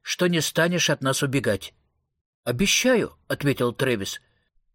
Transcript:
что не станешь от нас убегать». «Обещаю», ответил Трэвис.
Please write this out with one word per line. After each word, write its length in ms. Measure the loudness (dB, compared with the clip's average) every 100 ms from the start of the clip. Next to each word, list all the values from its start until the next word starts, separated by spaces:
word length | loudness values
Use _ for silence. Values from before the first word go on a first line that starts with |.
что 260 | -10 -2 0
не 140 | 2
станешь 480 | 0 0 0 2 0
от 120 | 0
нас 220 | 0 0
убегать». 500 | 0 0 0 -2 -6 -18 _ _ _ _ _ _
«Обещаю», 720 | -6 0 0 2 4 2 0 -6 -8
ответил 460 | -2 0 0 0
Трэвис. 480 | 0 0 0 -4 -10 -16 _ _ _ _